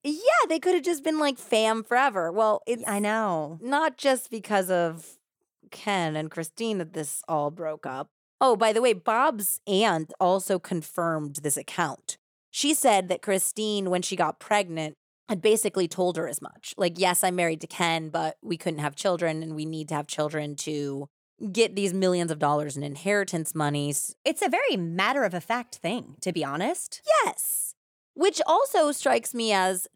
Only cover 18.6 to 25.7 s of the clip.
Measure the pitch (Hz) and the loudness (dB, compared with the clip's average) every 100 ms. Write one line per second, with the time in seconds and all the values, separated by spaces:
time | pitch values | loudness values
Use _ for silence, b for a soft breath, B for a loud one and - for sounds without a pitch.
18.6 | 185 156 147 139 196 170 170 156 160 156 | -4 -4 -4 -2 -2 0 0 -2 -6 -8
19.6 | 156 160 151 156 147 - 151 156 147 143 | -6 -8 -4 -4 -4 -4 -2 -2 -6 -8
20.6 | - 151 143 139 143 _ _ _ 220 190 | -6 -4 -4 -6 -10 _ _ _ -6 0
21.6 | 226 190 196 185 185 180 170 151 147 147 | 0 2 -2 2 2 2 0 0 2 2
22.6 | 151 139 143 143 180 208 190 165 156 160 | 0 -6 -8 -6 -2 0 0 -4 -4 -2
23.6 | 147 147 143 139 - - - 320 370 339 | -2 0 -2 -4 -6 -6 -4 -2 0 0
24.6 | 539 240 170 170 202 277 214 175 - 233 | 0 -2 -2 -2 0 0 0 -2 -4 -6
25.6 | 240 | -6